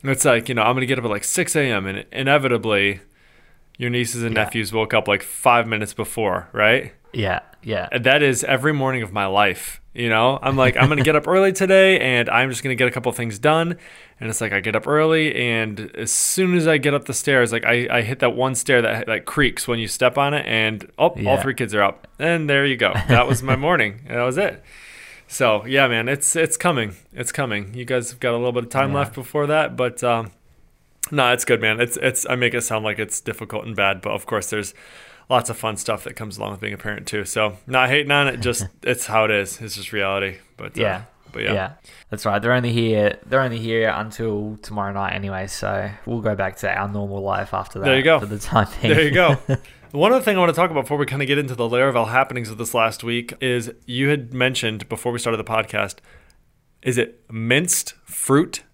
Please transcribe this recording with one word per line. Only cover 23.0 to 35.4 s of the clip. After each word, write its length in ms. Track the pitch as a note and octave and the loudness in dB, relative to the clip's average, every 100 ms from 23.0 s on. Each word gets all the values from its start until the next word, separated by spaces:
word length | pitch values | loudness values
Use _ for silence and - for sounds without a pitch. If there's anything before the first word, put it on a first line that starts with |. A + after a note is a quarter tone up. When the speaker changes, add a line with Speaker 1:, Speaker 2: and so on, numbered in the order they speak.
| - | 4
Speaker 1:
That 180 | B2 B2+ | 4 4
was 140 | A#2+ | 0
my 140 | C3 C3 | 0 0
Speaker 2:
<laughs> 100 | D3 | 2
Speaker 1:
morning. 340 | E3+ G#2 G#2+ C#3+ | 2 0 -4 -8
And 100 | A#2+ | -2
that 60 | |
was 140 | B2 C3+ | -2 0
it. 240 | G3+ - - - - - - - _ | -2 -4 -20 -20 -20 -20 -20 -20 _
So, 380 | - B2 G#2+ | 0 2 2
yeah, 220 | A2 C3+ C3+ | 2 2 4
man, 220 | A2+ A#2 | 2 0
it's, 260 | C#3 - | -2 0
it's 220 | E3+ D#3 - | 0 0 0
coming. 400 | F3 C#3+ G#2+ F2+ _ | 0 0 -2 -8 _
It's 180 | - B2 | -10 -8
coming. 420 | - C3 G#2 G2 | -4 -4 -4 -6
You 120 | A#2+ | -12
guys 260 | A#2+ B2+ A#2 | -2 -2 -2
have 80 | B2 | -4
got 140 | B2+ | -2
a 40 | A#2 | 0
little 140 | B2 | 0
bit 140 | A#2+ | -2
of 60 | A#2 | -2
time 200 | C3+ C#3 | 0 0
Speaker 2:
Yeah. 80 | C#3 | 0
Speaker 1:
left 160 | C#3 | -2
before 320 | - B2 D3+ D3 | -6 -6 -2 2
that, 300 | D#3 D3 B2 | 2 0 -2
but, 260 | B2 A#2+ | -2 0
um, 300 | B2 A#2 A2 _ _ _ _ _ _ _ - | 0 0 -4 _ _ _ _ _ _ _ -4
no, 220 | D3 B2 | 2 4
it's 120 | B2 | 2
good, 160 | - A#2 | 2 2
man. 200 | A2 A2 | 2 0
It's, 160 | A#2+ - | -2 0
it's, 280 | C3 - - | -2 -2 -4
I 60 | B2 | 0
make 180 | B2 | 0
it 60 | A#2+ | 0
sound 220 | - A2 | -2 -2
like 140 | G#2+ G#2 | -2 -4
it's 220 | G#2 - | -6 -6
difficult 440 | - - A2 G#2+ A2+ | -8 -10 -8 -8 -6
and 80 | G#2+ | 0
bad, 240 | G2 F#2+ | 0 0
but 120 | G#2 | -4
of 140 | G#2 - | -6 -2
course 240 | G#2+ - | -4 -2
there's 240 | G#2+ G2 - - - - - _ | -6 -6 -12 -20 -20 -20 -20 _
lots 200 | B2+ | 0